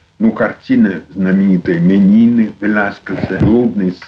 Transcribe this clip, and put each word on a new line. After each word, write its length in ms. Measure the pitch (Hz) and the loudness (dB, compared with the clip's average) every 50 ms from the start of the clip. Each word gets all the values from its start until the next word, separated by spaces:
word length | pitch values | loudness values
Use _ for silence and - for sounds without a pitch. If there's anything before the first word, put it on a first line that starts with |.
| _ _ _ - | _ _ _ -2
ну, 140 | 107 113 110 | -2 -2 0
картина 680 | - 117 101 92 - - - 131 123 110 98 92 80 - - | -2 -4 -4 -6 -8 -6 -2 0 2 2 0 0 -4 -10 -12
знаменитая 680 | - 98 95 95 95 98 98 98 95 90 - - 87 82 | -8 -4 -2 0 0 0 2 2 0 0 0 -2 -2 0
Менины 760 | 85 90 98 101 98 95 104 110 117 117 120 117 110 104 - - | 2 2 2 4 4 4 4 4 4 4 2 0 0 -2 -4 -6
Веласкеса, 800 | 104 104 104 104 101 98 101 - - - 95 90 - - 95 - | -4 -2 -2 -2 -2 -4 -6 -10 -10 -10 -8 -8 -6 -6 -4 -2
Блудный 540 | 104 104 110 120 123 113 95 101 92 90 90 - - | 0 2 2 2 0 0 -2 -2 -4 -4 -4 -6 -6